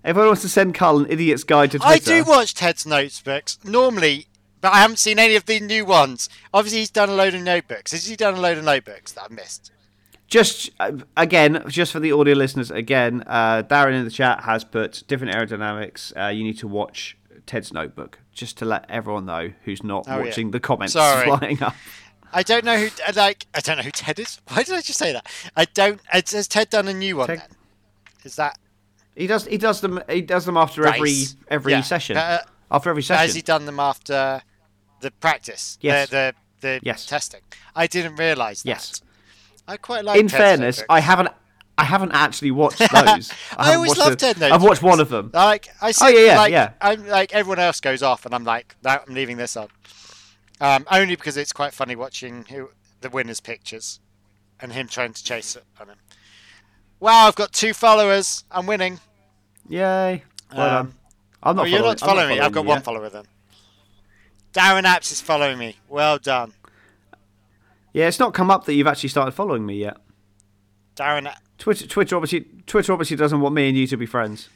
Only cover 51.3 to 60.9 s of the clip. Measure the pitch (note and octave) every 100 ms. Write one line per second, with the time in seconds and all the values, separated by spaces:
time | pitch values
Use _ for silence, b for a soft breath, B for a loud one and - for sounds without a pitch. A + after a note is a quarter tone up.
51.3 | C#3 C#3 - C#3+ - B2+ A#2+ C3 - B2+
52.3 | A#2+ A2 C3+ C3 _ _ _ C3 C3 A#2
53.3 | A2+ - A#2 - A2+ - - _ _ _
54.3 | _ _ _ B2 B2 B2 B2 A#2+ A2 -
55.3 | A#2 - - _ _ G2+ G#2 _ b b
56.3 | b b b b b _ _ G#3 A3 G#3+
57.3 | G#3 G3+ - A3 G#3 A#3 G#3+ G3+ G3 F#3+
58.3 | - _ F#3 F#3 G#3 F#3 F3+ _ _ _
59.3 | _ _ _ - E3+ F#3+ F#3 F#3 F3+ _
60.3 | - _ C3+ C#3+ C3 C3